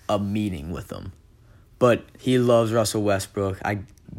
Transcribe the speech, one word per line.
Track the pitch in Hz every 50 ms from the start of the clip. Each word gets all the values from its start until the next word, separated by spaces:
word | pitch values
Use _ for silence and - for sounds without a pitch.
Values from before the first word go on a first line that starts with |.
| - -
a | 107 101
meeting | 104 98 104 107 104 101 90 73 73 85
with | 104 135 - -
him. | 50 50 - 95 - - _ _ _ _ - - - - _ _ - _
But | 127 120 110 - - - - -
he | - 127 127 127
loves | 120 123 120 117 113 110
Russell | 113 117 107 - - 110
Westbrook. | 101 101 98 95 - - - 104 98 98 92 - -
I | 104 104 98 98 - - - _ - -